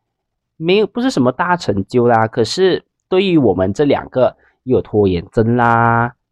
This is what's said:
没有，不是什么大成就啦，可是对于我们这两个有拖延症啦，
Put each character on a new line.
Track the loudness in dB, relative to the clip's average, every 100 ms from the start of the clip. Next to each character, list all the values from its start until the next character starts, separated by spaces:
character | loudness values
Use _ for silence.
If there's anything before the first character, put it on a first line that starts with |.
| _ _ _ _ _ -8
没 | -2 0
有， | 0
不 | -2
是 | -4
什 | 0
么 | -2
大 | -2 -2 -2
成 | -2 -4 -2
就 | 0 2
啦， | 2 0
可 | -2
是 | -4 0 0 0 -6 _ _
对 | -2 2
于 | 2
我 | 2
们 | 0 -2
这 | 0
两 | 0 -2 -4
个 | 0 0 -2 _ _
有 | -4 -2
拖 | 0 0 0
延 | 0 -4
症 | -2 0 2
啦， | 2 2 2 0 -2 -6 _